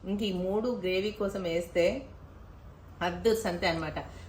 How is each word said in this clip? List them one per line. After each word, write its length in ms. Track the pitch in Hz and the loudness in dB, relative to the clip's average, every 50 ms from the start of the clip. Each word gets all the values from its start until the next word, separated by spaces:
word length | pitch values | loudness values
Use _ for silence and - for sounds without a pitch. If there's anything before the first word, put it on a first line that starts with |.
| - | -4
ఇంక 160 | 185 196 202 220 | -2 -2 0 0
ఈ 100 | 208 185 | 0 0
మూడు 360 | 180 180 185 196 214 220 247 | 0 0 2 2 2 2 2
గ్రేవీ 420 | 240 208 180 185 185 185 196 214 | 0 0 0 2 2 2 2 0
కోసం 320 | 214 - 202 196 196 196 185 | 0 0 0 0 0 -2 -2
వేస్తే 640 | 170 165 170 170 - - 175 170 185 220 277 - - - - - - - - - - - - - - - - - - - - 170 | 0 0 0 0 2 4 6 6 6 4 2 -4 -8 -14 -16 -16 -18 -18 -18 -18 -18 -18 -18 -16 -18 -18 -18 -18 -18 -8 -2 -2
అద్దు 320 | 180 175 180 180 226 214 | -2 -2 2 4 4 4
సంతే 320 | 220 - 185 175 175 - | 4 2 -2 -2 2 2
అనమాట. 320 | 180 165 165 160 156 151 160 - - - - - | 2 2 2 -2 -4 -4 -6 -8 -8 -12 -14 -16